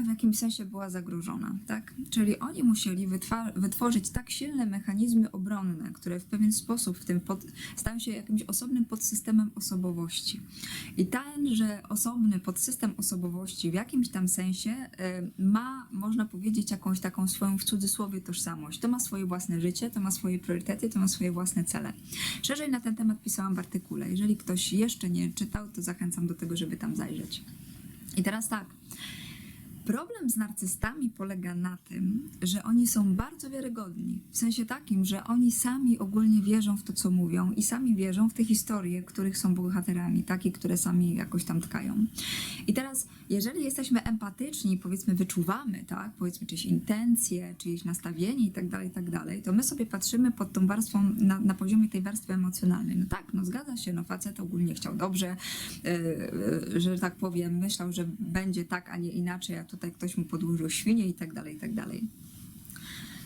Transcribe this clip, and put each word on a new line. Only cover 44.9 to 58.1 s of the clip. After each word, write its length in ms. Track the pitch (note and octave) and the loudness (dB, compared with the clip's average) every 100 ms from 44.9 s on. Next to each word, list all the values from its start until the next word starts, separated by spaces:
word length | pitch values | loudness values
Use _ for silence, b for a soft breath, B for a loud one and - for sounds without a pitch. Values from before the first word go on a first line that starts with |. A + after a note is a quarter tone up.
| F#3+ G3 | -4 2
wyczuwamy, 720 | F3+ F#3 - E3+ G#3+ C#4 F#3 | 2 2 2 2 0 -2 -6
tak? 280 | - - G#3+ | -6 -8 -8
Powiedzmy, 340 | - F3+ - - | -4 -4 -4 -8
czyjeś 200 | E3 F3+ | -6 0
intencje, 880 | E3+ - G#3+ A#3 A3+ - F3+ F3 F3 | 2 2 0 4 4 2 -2 -6 -8
czyjeś 260 | F3 E3+ | -6 -4
nastawienie 600 | F3 F3 E3+ E3 F#3 C4+ G#3 | -4 -6 -6 -2 0 2 0
i 40 | |
tak 180 | F#3+ F3+ | 0 -4
dalej, 200 | F#3+ F#3 | -4 -4
i 20 | |
tak 200 | F#3 F3 | -6 -4
dalej, 320 | E3+ D#3 F#3+ | -4 -4 -4
to 100 | G3+ | 2
my 100 | G3 | 2
sobie 240 | C4+ C#4+ A3+ | 2 0 -4
patrzymy 460 | G3 - A#3+ B3 | -2 0 4 4
pod 200 | A#3 G3 | 2 0
tą 140 | G#3 F#3 | 4 4
warstwą, 360 | G#3 G#3+ G3+ G3 G#3+ | 4 2 4 4 6
na, 220 | G3+ F#3+ | 6 6
na 140 | G#3 | 4
poziomie 340 | F#3+ F#3+ A3 G#3+ | 4 4 6 6
tej 140 | F#3+ | 4
warstwy 300 | F#3+ G#3+ - | -2 -2 -2
emocjonalnej. 640 | F#3+ F#3 F#3 F3+ F3 G#3+ F#3 | 0 2 2 4 4 2 0
No 100 | F#3 | 2
tak, 180 | F#3+ - | 0 -2
no 100 | F#3 | -2
zgadza 320 | F3+ B3 D4 A#3+ | 0 -2 -6 -6
się, 160 | - | -4
no 120 | E3+ | -4
facet 360 | E3+ F#3 G3+ G3+ | -4 -6 -6 -6
ogólnie 340 | F3+ F3 F3 | -4 0 0
chciał 220 | D#3+ - - | 0 -4 -2
dobrze, 400 | F#3+ F#3 F3+ F3+ B B B B | 0 0 0 -2 B B B B
y, 920 | E3+ F3 E3 D#3 - - G3 D#3+ - F#3 | -2 0 0 -2 -2 -2 0 0 0 2
y, 40 | |
że 180 | F3+ F3+ | 2 2
tak 180 | F3+ - | -2 -2
powiem, 420 | F#3+ F3 E3+ F3 | -2 0 0 0
myślał, 340 | F#3+ - F3+ | 0 -2 -4
że 160 | F3 E3+ | -2 -4